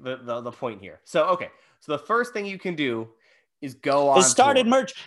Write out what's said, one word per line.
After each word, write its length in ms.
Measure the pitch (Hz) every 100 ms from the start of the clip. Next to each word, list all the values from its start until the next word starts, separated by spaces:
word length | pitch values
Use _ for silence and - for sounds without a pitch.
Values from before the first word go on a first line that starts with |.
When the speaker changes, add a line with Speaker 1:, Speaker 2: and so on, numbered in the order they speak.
Speaker 1:
the, 160 | 127 127
the, 240 | 120 120
the 100 | 120
point 280 | - 123 101
here. 200 | 95 78
So, 200 | - 165 165
okay. 200 | 175 - _ _ _
So 120 | -
the 60 | 147
first 340 | - 226 247
thing 120 | 220 202
you 120 | 190
can 160 | 190
do 340 | 156 135 113 113 _ _ _ _ _
is 120 | 139
go 340 | 117 143 143 143
on 80 | 175
Speaker 2:
It 60 |
started 400 | 180 - 277 262
Speaker 1:
tour. 60 | 233
Speaker 2:
merch, 240 | 262 262 -